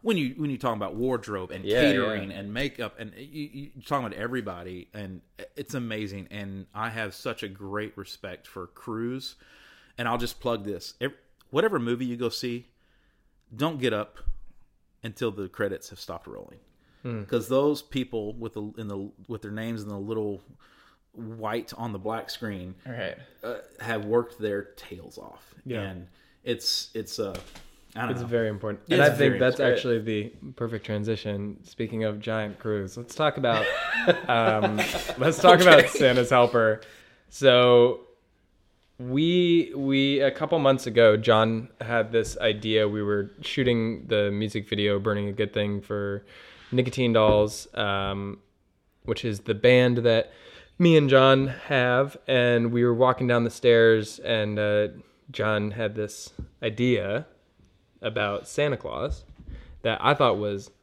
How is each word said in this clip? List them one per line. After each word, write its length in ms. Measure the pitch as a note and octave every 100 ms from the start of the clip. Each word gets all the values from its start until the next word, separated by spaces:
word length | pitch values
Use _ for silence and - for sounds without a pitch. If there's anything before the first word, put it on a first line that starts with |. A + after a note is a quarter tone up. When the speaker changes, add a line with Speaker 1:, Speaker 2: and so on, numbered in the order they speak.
Speaker 1:
when 140 | A3+ G3+
you, 180 | C3+ C3+
when 100 | D3+
you're 80 | C3
talking 200 | C3 A2
about 160 | G2
wardrobe 560 | F#2+ B2 B2 - G2+ F#2
and 140 | F#2
Speaker 2:
Yeah, 160 | F#2+ A2+
Speaker 1:
catering 480 | C#3+ B2+ G#2+ G#2+ G2
Speaker 2:
yeah. 80 | G2
Speaker 1:
and 140 | G2+
makeup 400 | A2 C#3 - A2 -
and 140 | G#2+
you, 360 | G#2+ C#3 D3+ D3
you, 180 | C3+ C#3+
you're 100 | C3+
talking 220 | - C#3+ A#2+
about 120 | F#2
everybody, 720 | A2+ B2+ G2+ F2 F2+ F2+ -
and 260 | G#2+ G2 F#2 _ _ - -
it's 180 | C3
amazing. 540 | C#3 A#2+ G#2+ G#2 G2 F2+
And 360 | G#2 G2+ G2 F2+
I 140 | G#2 A2+
have 260 | A2+ G#2+
such 280 | - F2+ -
a 60 | G#2+
great 480 | F#2+ G2 G#2 G#2+ -
respect 480 | G2 - G2 F2+ -
for 200 | - F2
crews. 680 | _ - A2 A#2 B2+ C3 - _ _ _ _ _ -
And 100 | A#2+
I'll 80 | A#2+
just 220 | A#2 -
plug 240 | B2 A#2
this. 300 | G2+ F#2 - -
Ev-, 100 | C3 - _ _ _
whatever 280 | C3+ G#3+ F3+
movie 280 | A#2+ A#2+ B2+
you 100 | A#2+
go 140 | A#2+
see, 380 | - B2+ A#2+ B2 _ _ _ _ _ _ _ _
don't 240 | A2 D3+ D3+
get 140 | B2+
up 260 | G#2+ G#2 - - - - - _ _ _ _
until 280 | A2+ G2+ A#2+
the 180 | G2+ F#2+
credits 420 | - G2+ F#2+ -
have 100 | G2
stopped 260 | - E2+ -
rolling. 320 | G1+ - - _ _ _ _
Speaker 3:
Hmm. 220 | B2+ A2+
Speaker 1:
'Cause 240 | G2+ B2 G#2
those 340 | C3 C#3+ D3
people 500 | - C#3 B2+ A2+ G#2
with 200 | A#2 A2+
the, 80 | G#2+ G#2 A2+
in 100 | G#2+
the, 220 | G2 G2+ _ F#2+
with 140 | A2
their 80 | G#2+
names 320 | G#2+ A2+ A2+
in 60 | G#2
the 100 | G2+
little 420 | G2+ A2 G#2+ G2 _ - _ _ _ _ _
white 600 | A2+ A2+ A2+ G#2+ A#2 - -
on 160 | A#2
the 60 | G2+
black 320 | G2+ A2 -
screen 440 | - A2 G2 F2+ F#2 -
Speaker 2:
Right. 300 | A#2 F#2+ - - _
Speaker 1:
uh, 120 | - G#2 - -
have 240 | A2 A2+ G#2
worked 320 | A#2+ A#2+ -
their 240 | G#2+ G2+ G2+ -
tails 420 | - F2+ - -
off. 360 | - - _ - -
Speaker 3:
Yeah. 140 | A#2
Speaker 1:
And 240 | G2 F2+ F2+ _ _ _
it's, 440 | - A#2 - - -
it's, 240 | A2+ G#2+ -
uh, 160 | G2+ G2 - - - _ _ G#2+
I 60 |
don't 80 | A#2+
Speaker 3:
It's 80 | B2
Speaker 1:
know. 60 | A#2+
Speaker 3:
very 200 | A#2 A2
important. 340 | G#2 G#2+ G#2
Speaker 1:
It's 80 | -
Speaker 3:
And 100 | F3
I 60 | D3
Speaker 1:
very 220 | - C#3
Speaker 3:
think 100 | B2
that's 140 | B2+ B2+
Speaker 1:
important. 180 | C3 B2
Speaker 3:
actually 220 | B2+ A#2
the 320 | A2 G#2+ G#2 - C#3+
perfect 320 | B2+ A#2 A2+ -
transition. 720 | G#2+ G#2 G#2+ A2 G2+ G#2 G2+
Speaking 400 | - - A2+ A2+
of 160 | A2 G#2
giant 400 | G#2+ A2 G#2 G2
crews, 360 | A2+ G#2 F#2+ A#2
let's 180 | A#2+ -
talk 200 | D3+ -
about, 280 | B2+ A2 G#2+ D5+ F5 - -
Speaker 1:
<laughs> 220 | - -
Speaker 3:
um, 480 | A#2 A2+ A2 G#2+ G#2+ - F3 - -
let's 200 | C#3 D#3
talk 180 | F3+ F3
about 200 | F3+ D#3+
Speaker 1:
Okay. 80 | - -
Speaker 3:
Santa's 320 | C3+ B2 A#2+
Helper. 520 | B2+ A#2+ A#2+ A2+ G#2+ - - - _ _
So 720 | - C3+ B2 B2 B2 A#2+ A2+ - _ _ _ _ _ _ _ _ _
we, 760 | B2 C3+ D#3+ F3+ F3 E3+ -
we, 460 | C3+ C3+ C3+ C#3 C#3
a 100 | C#3
couple 280 | - D#3 E3+
months 280 | C#3 C3+ -
ago, 300 | A2+ A2+ G#2+
John 520 | A2+ A2 A2+ A2+ B2 _
had 320 | A2+ A#2 A2
this 240 | A#2 G#2+ -
idea. 480 | A2+ G#2+ A2 G#2+ G#2+
We 160 | G#2+
were 280 | G2+ G#2 G2+ -
shooting 680 | - - B2 A#2 A2+ A2 -
the 240 | G#2+ G#2
music 380 | G2+ G#2+ G#2+ G2+
video, 300 | G#2 G#2 G2+
Burning 300 | G#2 G2+ G2+
a 40 |
Good 200 | G2+ G#2
Thing, 260 | - G#2 G2+
for 440 | G2 G#2 G2+ G2+ - - - - -
Nicotine 420 | B2 B2+ B2+ B2
Dolls, 520 | A2+ G#2+ G#2+ G#2+ - -
um, 640 | - G#2 G2 G2 G2 G2+ G2+ _ _ _ _ _ _
which 200 | - A2
is 160 | B2 G2+
the 140 | -
band 440 | G#2 A#2+ B2 B2 A#2+
that 320 | A#2 A2+ - - - - - _
me 180 | F3 D#3+
and 120 | C#3+
John 400 | C3+ C3 C3+ C3+
have. 680 | B2+ - C#3 B2 B2 C#3+ - -
And 440 | C3 B2 A#2+ A#2
we 120 | A#2+
were 100 | A#2+
walking 320 | A#2 B2+ B2+ B2+
down 180 | A#2+
the 60 | A#2
stairs, 680 | - B2 A#2 A2+ A2 G#2 -
and, 380 | - A2+ G#2+ G#2
uh, 300 | G#2 G#2 G#2 - - _ -
John 400 | - G#2+ G#2+ G#2
had 240 | G#2+ G#2+
this 380 | G#2+ G#2 - - - - _
idea 640 | A#2+ G#2+ B2 A#2 F#2+ A2 D#3 _ _ _ _ _ _ _
about 460 | A#2+ G#2+ G#2 G2+ -
Santa 280 | - C#3+ C3
Claus 480 | - A#1+ C3 - - - - - - -
that 160 | A#2 A2
I 100 | B2+
thought 240 | C#3+ C3 G2
was 320 | G#2 G2+ - _